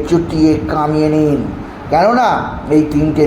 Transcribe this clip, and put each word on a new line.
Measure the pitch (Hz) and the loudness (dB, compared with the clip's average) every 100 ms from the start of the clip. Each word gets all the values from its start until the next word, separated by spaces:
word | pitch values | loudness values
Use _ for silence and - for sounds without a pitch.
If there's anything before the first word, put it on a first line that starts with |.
| - | 0
চুটিয়ে | 170 - 165 156 147 151 | 0 0 2 2 2 -2
কামিয়ে | 156 151 151 151 | -2 -2 0 0
নিন। | 156 151 135 104 - - - - | 2 2 0 -4 -8 -12 -14 -2
কেননা | 156 202 240 226 156 - - - | 2 2 2 2 0 -4 -8 0
এই | 151 151 | 2 2
তিনটে | 147 156 151 | 0 0 2